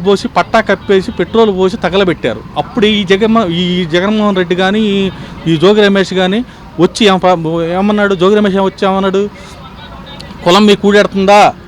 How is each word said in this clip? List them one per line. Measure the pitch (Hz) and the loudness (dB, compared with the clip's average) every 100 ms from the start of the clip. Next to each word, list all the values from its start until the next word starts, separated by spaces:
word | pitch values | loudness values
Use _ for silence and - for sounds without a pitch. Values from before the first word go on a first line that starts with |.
| 185 | 2
పోసి | 196 240 | 0 -2
పట్టా | - - 226 | -4 0 0
కప్పేసి | 208 190 - 190 185 | 0 -2 0 0 -2
పెట్రోల్ | - 180 226 220 185 | -6 -2 2 2 2
పోసి | 185 208 | -2 -2
తగలబెట్టారు. | 185 190 185 160 127 110 - 151 | -2 0 0 -2 -4 -6 -8 -8
అప్పుడు | - - 214 | -6 0 0
ఈ | 208 | 0
జగన్మో-, | 185 190 220 226 180 | 0 0 2 0 0
ఈ | 170 180 180 170 | -2 -2 -2 -2
జగన్మోహన్ | 175 196 214 208 185 | -2 0 0 0 0
రెడ్డి | 175 180 | -2 0
కానీ | 190 214 | 0 0
ఈ, | 214 196 190 - - - 165 | 0 0 -2 -6 -14 -8 -2
ఈ | 160 | 2
జోగి | 185 208 202 | 4 4 4
రమేష్ | 196 180 | 2 0
కానీ | 185 185 214 254 - - - | -2 -2 -2 -6 -14 -12 -2
వచ్చి | 180 - 202 | -2 2 2
ఏమ-, | 185 | 2
ప-, | 185 175 160 170 | 2 0 -2 -4
ఏమన్నాడు? | 165 180 202 208 202 185 | -2 -2 0 0 0 0
జోగి | 185 208 | 2 2
రమేష్ | 208 190 | 0 0
వచ్చి | 190 - 196 | -2 -2 -2
ఏమన్నాడు? | 190 190 190 202 - - - - - - - - - - - 170 | 0 0 -2 -4 -8 -20 -20 -20 -20 -18 -18 -18 -18 -18 -4 0
"కులం | 190 208 | 4 4
మీకు | 196 | 4
కూడెడుతుందా? | 202 208 196 196 190 208 175 - | 2 2 2 0 4 6 4 2